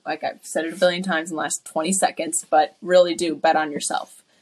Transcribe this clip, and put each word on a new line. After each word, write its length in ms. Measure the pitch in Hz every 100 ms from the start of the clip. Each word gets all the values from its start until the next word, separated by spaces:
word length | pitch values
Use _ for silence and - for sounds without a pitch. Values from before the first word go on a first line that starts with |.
| -
like, 180 | 151
I've 160 | 135 -
said 220 | - 170 165
it 80 |
a 40 | 170
billion 240 | 180 175
times 300 | 185 160 165
in 40 | 156
the 60 |
last 240 | 147 - -
twenty 260 | 160 160
seconds, 520 | 190 - - 165 160 -
but 280 | 156 151 _
really 340 | 175 180 175 170
do 200 | 170 156
bet 200 | 160 160
on 160 | 156
yourself 500 | 147 - - - - _ _